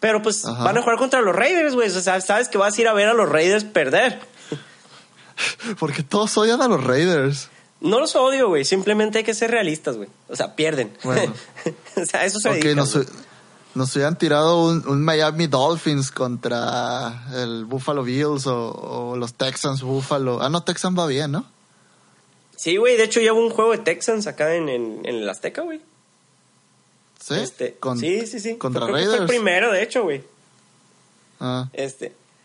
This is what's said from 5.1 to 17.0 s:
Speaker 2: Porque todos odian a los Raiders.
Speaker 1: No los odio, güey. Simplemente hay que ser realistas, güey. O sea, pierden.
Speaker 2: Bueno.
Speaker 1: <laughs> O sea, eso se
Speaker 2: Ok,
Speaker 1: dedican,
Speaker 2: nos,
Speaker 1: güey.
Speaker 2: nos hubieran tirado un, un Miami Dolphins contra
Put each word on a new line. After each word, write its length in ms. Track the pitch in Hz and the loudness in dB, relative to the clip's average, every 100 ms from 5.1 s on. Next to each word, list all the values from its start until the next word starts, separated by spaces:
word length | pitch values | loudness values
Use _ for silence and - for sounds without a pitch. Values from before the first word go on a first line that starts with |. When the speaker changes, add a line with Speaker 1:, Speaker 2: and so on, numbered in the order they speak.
| - - - - - 233 190 | -20 -20 -8 -6 -6 -8 -4
Speaker 2:
Porque 240 | 156 139 | -4 -4
todos 340 | 143 202 214 214 | -2 0 2 2
odian 220 | 220 247 | 4 4
a 60 | 254 | 4
los 140 | 160 | 2
Raiders. 640 | 127 127 185 160 135 143 - - _ _ | 2 2 4 2 2 -2 -8 -20 _ _
Speaker 1:
No 200 | - 233 | 0 2
los 160 | 311 302 | 2 2
odio, 320 | 262 269 233 | 2 4 4
güey. 160 | 151 | 2
Simplemente 540 | 139 190 196 214 214 214 | 2 0 2 2 2 0
hay 60 | |
que 100 | 220 | -2
ser 160 | 220 226 | -2 0
realistas, 460 | 233 180 156 151 113 | 0 0 -2 -4 -6
güey. 120 | 98 _ - | -10 _ -12
O 80 | 123 | -6
sea, 200 | 104 - | -6 -2
pierden. 400 | 156 143 107 - | 0 0 -4 -6
Speaker 2:
Bueno. 280 | 127 131 131 123 - - | -2 0 0 -4 -16 -10
Speaker 1:
<laughs> 100 | 160 156 - - | -8 -10 -8 -6
O 80 | 170 | -4
sea, 180 | - | -2
eso 160 | 190 208 | -2 0
se 80 | 175 | -2
Speaker 2:
Ok, 60 | 170 | 0
Speaker 1:
dedican, 200 | 151 143 | 2 2
Speaker 2:
nos, 180 | 135 147 | 0 0
Speaker 1:
güey. 100 | - - - - - - - 127 | -4 -8 -20 -20 -20 -20 -10 -6
Speaker 2:
nos 180 | 127 | -2
hubieran 240 | 143 147 175 | 0 -2 0
tirado 460 | 160 147 156 170 165 | 2 4 4 4 2
un, 160 | 165 135 | 0 0
un 160 | 139 | 0
Miami 420 | 160 156 156 160 160 | 2 2 0 0 0
Dolphins 640 | 131 143 165 160 143 135 | 2 2 0 0 0 -2
contra 1120 | - 127 117 120 120 117 123 120 123 | -4 -4 -4 -4 -4 -2 -4 -4 -4